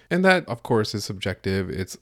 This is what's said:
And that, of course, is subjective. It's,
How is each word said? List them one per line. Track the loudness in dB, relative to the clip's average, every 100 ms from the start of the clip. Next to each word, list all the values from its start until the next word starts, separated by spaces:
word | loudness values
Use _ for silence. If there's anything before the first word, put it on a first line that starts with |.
| -2
And | 2
that, | 4 4 0
of | -6
course, | 0 2 2
is | -2
subjective. | -6 -6 -6 -4 -2 0 -2
It's, | -4 -6 -8